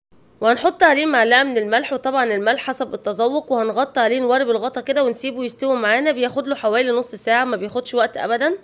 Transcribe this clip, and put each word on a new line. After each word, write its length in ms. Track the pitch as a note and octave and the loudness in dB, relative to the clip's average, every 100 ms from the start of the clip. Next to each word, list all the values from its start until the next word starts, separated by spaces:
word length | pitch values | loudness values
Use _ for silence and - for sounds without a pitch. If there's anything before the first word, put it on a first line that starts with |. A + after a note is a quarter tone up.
| _ _ _ _ | _ _ _ _
وهنحط 420 | A3 B3 F4 - | 0 2 0 4
عليه 240 | E4+ C#4+ D#4 | 4 4 2
معلقة 360 | C4 A3+ B3 | 2 4 4
من 160 | C#4 A#3+ | 2 0
الملح، 340 | G#3 A3+ C#4+ | 0 0 0
وطبعًا 320 | B3+ C4 C4 | -4 -2 0
الملح 380 | A#3 G3+ G#3+ C4+ | 0 0 0 -2
حسب 320 | - B3+ B3 | -4 -4 -6
التذوق، 580 | G#3 G#3 G3+ A#3 C#4+ D4 | -6 -6 -2 -2 -2 -2
وهنغطي 480 | A#3+ A3 G#3 C4+ C4 | -2 0 -2 -2 0
عليه 200 | A3+ B3+ | 0 2
نوارب 300 | B3 B3+ B3+ | 2 2 2
الغطا 300 | A3+ A#3+ B3+ | 0 -2 -6
كده 240 | B3+ C#4 | -2 0
ونسيبه 400 | C4 F3+ C4 B3 | 0 0 -4 -4
يستوي 320 | A#3+ - C4+ B3+ | -6 -2 -2 0
معانا، 340 | G#3 A#3 D4+ | 2 2 0
بياخد 380 | B3+ B3 B3 C4+ | 0 -2 -2 -4
له 60 | |
حوالي 360 | C#4+ A3 A3+ B3+ | -2 0 2 2
نص 240 | A#3+ A#3+ | 0 -2
ساعة، 300 | G#3 A3+ A#3 | -4 0 2
ما 120 | B3+ G#3 | 0 -2
بياخدش 380 | G3+ B3 B3 | -4 -6 -2
وقت 220 | A#3+ A#3+ - | 0 0 -2
أبدًا. 380 | F#3+ A#3 D4 G4 | -4 0 0 -4